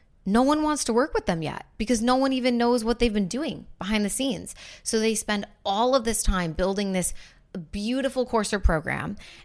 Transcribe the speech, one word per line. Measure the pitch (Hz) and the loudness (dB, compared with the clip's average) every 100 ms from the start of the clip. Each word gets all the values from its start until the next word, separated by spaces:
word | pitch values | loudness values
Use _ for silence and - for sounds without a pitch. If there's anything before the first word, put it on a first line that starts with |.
| _ _ - | _ _ 0
No | 220 | 4
one | 262 302 | 4 4
wants | 302 302 | 2 0
to | - | 0
work | 226 302 - | 0 0 0
with | - | 0
them | 170 | -2
yet | 151 - - - | -2 -8 -10 -6
because | 220 233 | 0 2
no | 233 262 | 2 2
one | 269 | 2
even | 262 247 240 | 2 2 2
knows | 240 247 | 2 2
what | 220 233 | 0 2
they've | 240 | 2
been | 208 185 | 2 0
doing | 233 311 - - - | -2 -4 -6 -12 -10
behind | 185 214 208 | -2 0 0
the | |
scenes. | - 269 180 - - - - | -2 -2 -4 -8 -14 -18 -14
So | - 226 | -4 0
they | 220 214 | 0 0
spend | - 208 202 - 202 | -2 -4 -6 -8 -2
all | 196 247 269 | 2 4 4
of | |
this | 226 220 | 2 0
time | - 190 170 | 2 2 0
building | 151 185 196 202 | 0 0 0 0
this | 185 170 - - - _ 185 156 | 0 -2 -4 -12 -20 _ -12 -10
beautiful | 202 208 262 269 254 247 | -6 -2 -2 -2 -2 0
course | 226 208 | 0 0
or | 202 | 2
program, | - 160 165 135 - 208 - - | 2 2 0 -4 -6 -8 -14 -20